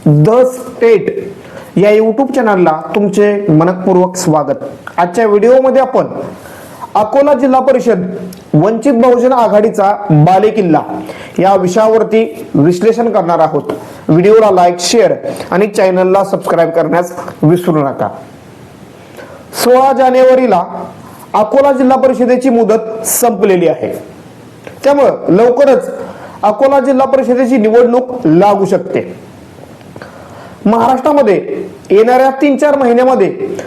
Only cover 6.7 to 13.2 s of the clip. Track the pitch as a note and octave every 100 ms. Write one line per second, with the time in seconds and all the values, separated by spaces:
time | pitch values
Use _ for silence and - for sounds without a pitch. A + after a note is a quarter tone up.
6.7 | - - G3 G#3+ C4+ C#4+ C4 C4+ C4 C4
7.7 | C4 G#3+ F#3 - - - - - D3+ F#3
8.7 | A3+ C4+ A#3 B3+ B3 B3+ B3+ A3 G#3 A3
9.7 | F3+ G3 G#3 - D3+ D#3+ F#3+ G#3+ A3 F3+
10.7 | D3+ - - - - - - F#3 G3 F3+
11.7 | G#3 A3 A3 F#3+ A3 A3+ - - - D3+
12.7 | F3+ G#3+ A3+ A#3 G3+